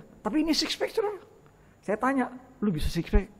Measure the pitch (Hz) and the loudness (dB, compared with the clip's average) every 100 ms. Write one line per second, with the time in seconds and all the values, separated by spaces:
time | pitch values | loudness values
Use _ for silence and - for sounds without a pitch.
0 | - - 214 302 320 294 311 - - - | -12 -10 -2 0 2 0 -2 -2 -4 -2
1 | 415 392 - - - - - - - 208 | -2 -4 -12 -20 -20 -20 -20 -12 -6 -2
2 | 254 269 247 - - - 208 156 - 170 | 0 0 -2 -6 -18 -6 -2 0 0 0
3 | - 214 190 - | 2 2 2 -6